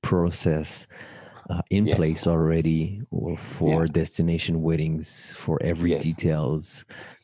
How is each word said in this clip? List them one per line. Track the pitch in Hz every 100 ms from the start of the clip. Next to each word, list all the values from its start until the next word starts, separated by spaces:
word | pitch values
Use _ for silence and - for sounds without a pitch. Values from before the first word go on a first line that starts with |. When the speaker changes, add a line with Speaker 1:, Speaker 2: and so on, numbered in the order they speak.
Speaker 1:
process, | - 92 87 85 90 78 76 - - - - - - - -
uh, | 87 -
in | 98 107
Speaker 2:
Yes. | 85
Speaker 1:
place | 80 80 87
already | 82 80 82 80 80 82 101 120
or | - 85 80
for | - - 80 80 82
Speaker 2:
Yeah. |
Speaker 1:
destination | 80 78 - 85 85 - 82
weddings, | 80 80 80 78 78 - -
for | - - 80
every | - 82 87
Speaker 2:
Yes. | 71
Speaker 1:
details | 73 80 87 78 69 80 - - - - - -